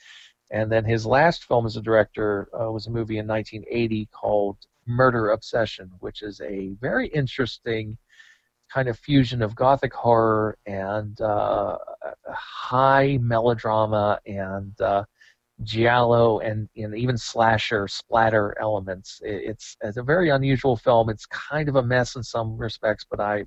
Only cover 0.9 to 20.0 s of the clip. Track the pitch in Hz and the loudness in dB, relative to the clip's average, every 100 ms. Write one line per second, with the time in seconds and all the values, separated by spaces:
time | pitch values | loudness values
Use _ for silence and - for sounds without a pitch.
0.9 | 113 110 127 165 165 - 127 113 117 107 | 0 2 4 4 2 0 0 0 -4 2
1.9 | 110 104 - 107 101 - - 113 110 110 | 4 4 0 -2 -2 -4 -6 -6 -6 -6
2.9 | 117 110 110 107 110 107 110 101 120 117 | -6 -4 -4 -2 -4 -4 -12 -6 -2 0
3.9 | 110 107 - 110 104 101 101 - _ - | -2 -4 -6 0 2 2 -4 -14 _ -6
4.9 | 120 131 120 107 107 - 123 107 - 95 | 4 4 4 2 0 -2 -2 -2 -4 -16
5.9 | 92 107 - 107 98 - 98 95 98 131 | -12 -12 -10 -12 -10 -10 -8 -8 -8 -4
6.9 | 226 247 151 131 - 120 - - 113 107 | -2 -2 -2 -2 -2 -4 -4 -6 -6 -6
7.9 | 113 _ _ - _ _ _ _ 135 127 | -12 _ _ -20 _ _ _ _ -4 -2
8.9 | 113 - 143 123 123 107 113 127 135 131 | -4 2 4 4 0 -2 2 2 4 0
9.9 | - 120 117 113 110 107 - - 98 95 | -2 2 4 4 2 0 -4 -10 -8 -4
10.9 | 107 104 107 110 104 104 104 98 90 - | -4 -6 -4 -2 0 0 0 -2 -6 -10
11.9 | - 69 - - - - - - 127 135 | -14 -14 -14 -12 -12 -12 -12 -2 4 6
12.9 | 135 139 139 120 113 117 117 113 110 107 | 6 4 2 2 2 2 0 0 2 2
13.9 | 107 104 101 - 98 95 98 98 101 95 | 2 2 0 -4 -8 -6 -6 -8 -4 0
14.9 | 101 101 _ _ _ _ _ 107 107 117 | 0 -2 _ _ _ _ _ -8 0 2
15.9 | 123 120 117 117 107 113 107 107 - 107 | 4 4 4 4 2 -2 -6 -8 -10 -10
16.9 | 107 123 120 - 123 113 110 - 113 98 | -4 -2 -2 -4 2 4 4 2 -2 -2
17.9 | - - 113 113 110 104 - 110 104 95 | -8 -2 2 4 4 0 -2 -4 -4 -4
18.9 | 92 - - - 101 110 107 - - 113 | -10 -12 -14 -8 -8 -8 -10 -14 -12 -8
19.9 | 107 | -8